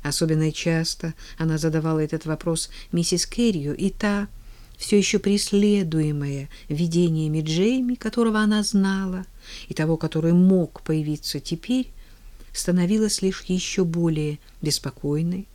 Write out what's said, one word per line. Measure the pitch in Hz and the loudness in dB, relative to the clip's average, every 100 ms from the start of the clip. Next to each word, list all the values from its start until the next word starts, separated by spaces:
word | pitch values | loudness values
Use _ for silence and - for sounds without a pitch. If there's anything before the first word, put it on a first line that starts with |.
Особенно | 147 - 165 156 156 | -4 -2 2 2 2
часто | 151 170 165 165 - 165 - - - | 0 0 0 0 -4 -8 -10 -16 -4
она | 160 156 | 0 2
задавала | 160 160 160 156 | 0 0 0 0
этот | 151 156 156 | 0 -4 -4
вопрос | 156 175 160 - - - | -4 -2 -2 -4 -12 -4
миссис | 170 170 175 | -2 0 0
Кэррию, | - - 233 180 143 147 | -2 2 2 2 -4 -2
и | 190 | -4
та, | - 208 202 202 - - - - - | -2 -2 -2 -4 -12 -20 -20 -20 -14
все | - 208 | 2 4
еще | 185 208 | 4 0
преследуемая | 196 202 - 202 208 202 170 160 151 147 143 139 143 - - | 2 0 2 4 4 4 2 0 0 -2 -4 -6 -8 -16 -6
видениями | 151 170 170 175 160 156 156 | -2 2 4 2 2 0 0
Джейми, | 156 160 208 262 247 | 0 2 2 2 0
которого | 247 220 226 233 214 | -2 -2 0 2 4
она | 214 214 | 2 2
знала, | 208 202 196 190 190 185 185 - - - - | 2 2 2 0 -4 -6 -10 -18 -18 -18 -10
и | |
того, | - 156 160 | -4 0 0
который | 156 160 165 | 0 0 4
мог | 175 185 185 160 - | 6 6 6 2 -6
появиться | - 156 151 151 - 147 | -4 -2 -2 -4 -6 -8
теперь, | - 165 - 254 247 - - - - - - | -6 -8 -2 -2 -2 -10 -20 -20 -20 -20 -14
становилась | - - 180 175 214 214 - | -6 0 2 2 2 2 0
лишь | 190 - | -2 -2
еще | - 185 - - | -4 -4 -2 -2
более | 175 170 170 156 151 151 - - | 0 2 0 0 -2 -6 -12 -6
беспокойной | 151 143 139 - 143 147 165 185 202 | -4 -2 -4 -6 -2 0 -2 -4 -8